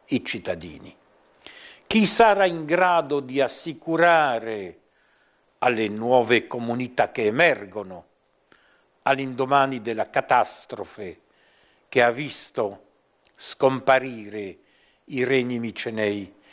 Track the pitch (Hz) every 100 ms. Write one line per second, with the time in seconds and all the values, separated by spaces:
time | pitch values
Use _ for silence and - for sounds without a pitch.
0 | _ 131 - 110 - 87 85 76 - _
1 | _ _ _ _ - - - - _ 220
2 | 208 - 226 202 190 165 151 175 185 170
3 | 143 143 127 135 131 - 170 156 - 165
4 | 170 165 143 113 113 107 92 - _ _
5 | _ _ _ _ _ _ 123 113 107 107
6 | 117 127 113 117 - 123 117 120 127 -
7 | 113 - 107 123 170 135 101 107 95 -
8 | - _ _ _ _ _ _ _ _ _
9 | - 135 135 123 131 139 135 123 110 110
10 | 101 139 - 127 120 - - 107 95 -
11 | 95 - _ _ _ _ _ _ _ 127
12 | 120 120 143 - - - 104 98 _ _
13 | _ _ _ _ - - 135 131 123 131
14 | 131 113 101 107 98 85 _ _ _ _
15 | - 135 123 135 123 120 117 - 120 110
16 | 104 104 95 _ _